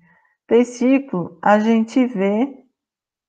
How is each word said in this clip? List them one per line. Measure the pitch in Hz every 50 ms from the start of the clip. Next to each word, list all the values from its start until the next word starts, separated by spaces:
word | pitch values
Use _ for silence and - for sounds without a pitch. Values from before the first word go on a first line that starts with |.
| _ _ _ _ _ _ _ _ _ -
testículo, | 220 233 247 247 247 - 247 254 269 269 277 - - 180 165 - - -
a | - 202 208 214
gente | 214 226 226 226 220 226 - 269 247 240
vê | 247 185 190 196 208 214 262 277 - - _ _ _ _ _ _ _ _ _ _ _ _ _